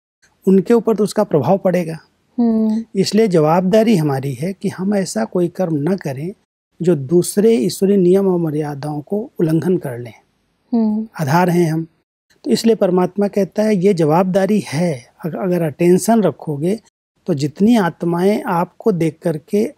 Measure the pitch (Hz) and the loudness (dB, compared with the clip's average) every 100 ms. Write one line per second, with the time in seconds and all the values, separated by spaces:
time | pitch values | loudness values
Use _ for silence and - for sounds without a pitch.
0 | _ _ _ _ 196 190 180 233 226 202 | _ _ _ _ 2 2 4 2 2 0
1 | 208 - 208 156 127 196 190 180 160 160 | 0 0 0 0 2 0 0 -2 -4 -10
2 | - _ _ - 233 220 220 220 226 - | -18 _ _ -2 0 0 0 -2 -4 -2
3 | - 208 226 170 151 175 185 220 226 190 | 0 2 2 2 4 2 2 2 4 2
4 | 151 135 139 123 175 196 - - 196 202 | 0 -2 -4 -6 -8 -6 -8 -6 -2 -2
5 | 180 220 220 180 175 - 180 151 151 196 | -2 -4 -4 -2 -4 -2 -4 -2 -2 -4
6 | 151 131 165 - _ _ _ _ 170 156 | -4 -8 -10 -12 _ _ _ _ 0 0
7 | 127 175 175 208 220 233 196 - 190 202 | 0 0 0 2 2 2 0 0 2 4
8 | 175 190 196 175 165 151 147 143 151 147 | 4 4 2 0 -2 -4 -6 -8 -8 -10
9 | - 202 262 - 160 160 190 180 139 120 | -6 -8 -6 -4 0 0 0 -2 -4 -10
10 | 123 - _ _ _ _ _ 233 220 214 | -14 -18 _ _ _ _ _ -2 0 -2
11 | 220 - 139 165 180 170 165 160 160 _ | -6 -6 0 2 2 2 0 -2 -6 _
12 | _ _ _ _ 294 226 226 220 190 185 | _ _ _ _ -4 0 0 2 2 2
13 | 185 - 202 202 196 - 214 202 196 170 | 0 -2 -4 -2 -4 -2 0 2 2 2
14 | 151 165 190 190 190 214 - 139 180 127 | 2 2 2 0 0 0 -2 -2 -2 -4
15 | - _ 165 185 196 180 165 - 175 185 | -10 _ -10 -6 -4 -2 -2 0 2 4
16 | 214 226 185 - - 143 170 220 - _ | 4 2 2 -2 -8 -6 -4 -6 -10 _
17 | _ _ - 151 147 - 208 240 170 - | _ _ -6 -2 -4 0 4 4 2 -2
18 | 170 170 196 220 277 170 180 _ 226 175 | -4 0 0 0 -2 -2 -4 _ -2 0
19 | 165 151 170 156 - 208 226 | -2 -2 -4 -6 -4 -2 -2